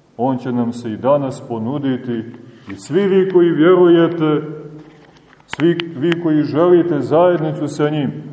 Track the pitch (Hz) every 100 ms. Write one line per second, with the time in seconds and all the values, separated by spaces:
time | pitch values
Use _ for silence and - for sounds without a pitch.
0 | _ - 127 127 135 120 117 117 117 104
1 | 123 143 135 123 - 113 113 143 135 127
2 | 127 117 110 - - - - 98 - 160
3 | 196 190 180 175 170 147 165 180 175 170
4 | 165 170 156 151 - - - - - -
5 | - _ _ _ _ - 170 170 - 143
6 | 165 170 165 151 143 151 175 175 170 147
7 | 120 151 180 170 156 151 143 - 147 151
8 | 127 - -